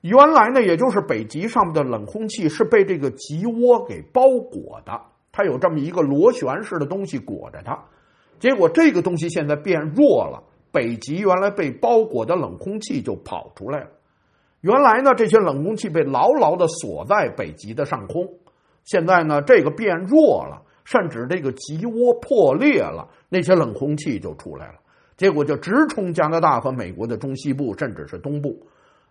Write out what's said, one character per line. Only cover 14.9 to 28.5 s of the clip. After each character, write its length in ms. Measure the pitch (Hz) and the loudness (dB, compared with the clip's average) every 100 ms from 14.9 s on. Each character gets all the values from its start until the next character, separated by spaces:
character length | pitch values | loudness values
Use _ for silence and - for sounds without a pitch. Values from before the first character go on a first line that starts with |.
| 226 | 4
呢， 140 | 269 | 4
这 120 | 247 208 | 4 4
些 120 | 220 | 4
冷 260 | 180 135 | 4 -2
空 100 | 165 | -4
气 140 | 220 208 | -4 -4
被 140 | 160 | -2
牢 320 | 139 131 185 | 0 2 2
牢 200 | 294 165 | 4 2
地 120 | 175 165 | 2 0
锁 340 | - 117 76 95 | -2 -10 -10 0
在 240 | 208 139 | 0 0
北 200 | - 87 | -4 -12
极 180 | 78 101 | -12 -12
的 140 | 113 143 | -8 -6
上 200 | 131 98 | -6 -6
空， 220 | 156 185 - _ _ _ _ | -8 -8 -12 _ _ _ _
现 220 | - 190 165 | -4 -2 2
在 180 | 180 | 2
呢， 160 | 156 147 | 4 -2
这 220 | 143 247 | 4 4
个 80 | 143 | 4
变 260 | 147 220 170 | -2 -2 -2
弱 400 | 185 302 302 - | 2 6 6 4
了， 180 | 65 71 _ _ | -4 -14 _ _
甚 240 | - 240 175 | -2 -2 -2
至 180 | 117 127 | -8 -6
这 100 | 180 | -4
个 100 | 131 | -4
极 260 | 127 - 160 | -8 -12 -8
涡 400 | 233 226 247 240 | -6 0 2 0
破 340 | - 247 147 | 0 4 4
裂 260 | 147 285 220 | 4 2 2
了， 260 | 87 82 - _ _ | -2 -8 -16 _ _
那 140 | 180 | -4
些 120 | 175 | 2
冷 200 | 180 127 | 2 2
空 220 | 101 139 147 | -4 -4 -4
气 220 | 156 104 | -4 -6
就 160 | 90 73 | -8 -14
出 200 | - 71 | -16 -16
来 100 | - | -18
了， 100 | - _ _ _ _ | -20 _ _ _ _
结 140 | 190 | 0
果 140 | 151 | 0
就 120 | 143 147 | -2 -4
直 160 | 165 240 302 | -2 0 0
冲 240 | - 185 | -2 -6
加 140 | 165 156 | -2 0
拿 120 | 165 | 2
大 200 | 165 127 | 2 0
和 120 | 135 | -2
美 200 | 127 90 | -6 -10
国 140 | 87 113 | -8 -8
的 100 | 113 | -6
中 200 | 139 135 | -8 -6
西 160 | 147 | -6
部， 240 | 135 135 101 | -4 -4 -6
甚 180 | 135 | -8
至 120 | 101 73 | -8 -14
是 100 | 92 | -12
东 240 | 143 147 | -8 -6
部， 240 | 143 | -6